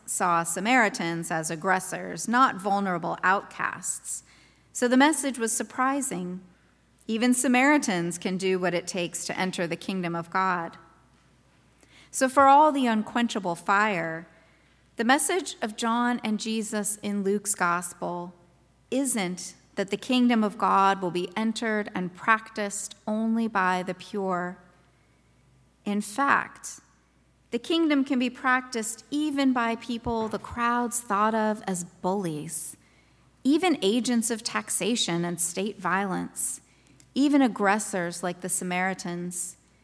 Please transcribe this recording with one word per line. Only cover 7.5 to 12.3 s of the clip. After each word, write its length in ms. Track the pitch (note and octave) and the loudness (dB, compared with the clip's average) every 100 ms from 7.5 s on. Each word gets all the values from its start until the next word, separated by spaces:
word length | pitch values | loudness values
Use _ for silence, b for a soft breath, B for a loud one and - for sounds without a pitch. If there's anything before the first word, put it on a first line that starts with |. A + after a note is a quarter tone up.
| B3 C#4 D4 C#4+ F3 E3+ E3+ | 4 6 4 2 0 -2 -4
can 200 | G3 F3+ | -4 -2
do 200 | F#3+ F#3 | 0 0
what 160 | F3+ | 0
it 140 | E3+ F3 | -2 -2
takes 380 | F#3 E3+ - - | -4 -4 -6 -6
to 140 | - | -4
enter 280 | F#3 F3+ E3+ | -4 -2 -4
the 80 | F3 | -4
kingdom 400 | - F#3+ F3 E3+ | -6 -4 -4 -6
of 160 | E3+ | -4
God. 460 | F#3+ F#3+ F3+ E3 - - _ _ _ _ _ _ b b b b b b | -2 0 -2 -6 -12 -20 _ _ _ _ _ _ b b b b b b
So 180 | - | -2
for 200 | C4 | 2